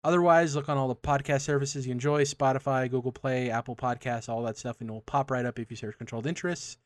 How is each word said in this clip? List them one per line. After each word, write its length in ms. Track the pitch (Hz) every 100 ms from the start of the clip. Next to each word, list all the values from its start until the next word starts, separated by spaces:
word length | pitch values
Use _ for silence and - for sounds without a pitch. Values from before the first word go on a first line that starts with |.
Otherwise, 520 | 156 175 175 165 165 143
look 140 | 139
on 80 | 139
all 100 | 131
the 80 | 120
podcast 460 | 151 139 139 139
services 440 | 143 143 139 143 127
you 60 |
enjoy, 320 | 123 139 147
Spotify, 680 | 143 - 131 131 139 131 127
Google 220 | 127 123
Play, 380 | - 135 127 123
Apple 260 | 113 117 117
Podcasts, 540 | 127 127 131 117 117
all 120 | 113
that 120 | 117 107
stuff, 240 | 120 117
and 80 | 113
it 40 |
will 80 | 110
pop 280 | - 143 131
right 140 | 127
up 140 | 123 120
if 120 | 113
you 60 | 113
search 220 | 107 -
Controlled 280 | 117 113 131
Interests. 520 | 170 180 170 - -